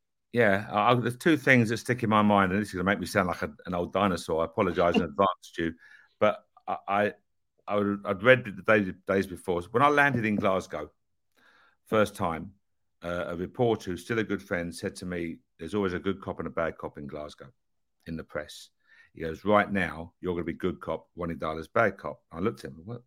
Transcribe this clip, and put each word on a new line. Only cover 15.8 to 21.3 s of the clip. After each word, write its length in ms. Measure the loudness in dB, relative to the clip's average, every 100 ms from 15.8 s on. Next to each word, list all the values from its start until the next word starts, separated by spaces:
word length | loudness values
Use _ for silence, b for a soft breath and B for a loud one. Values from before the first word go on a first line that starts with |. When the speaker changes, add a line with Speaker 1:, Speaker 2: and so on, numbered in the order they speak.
| -2
Speaker 1:
a 40 | -2
good 220 | -4 -4
cop 180 | -6 -8
and 80 | -6
a 40 |
bad 280 | -4 -4 -4
cop 200 | -12 -12
in 100 | -12
Glasgow, 400 | -12 -14 -16 -20 _ _ _ _ _ -12
in 100 | -12
the 80 |
press." 440 | -10 -10 -10 -16 -20 _ _ _ _
He 80 | -10
goes, 220 | -8 -4
"Right 280 | 2 4 4
now, 400 | 0 -2 -6 -14 _
you're 140 | -6
gonna 100 | -4
be 80 | -4
good 280 | -4 -4 -4
cop, 280 | -6 -8 _ -10
Ronny 180 | -8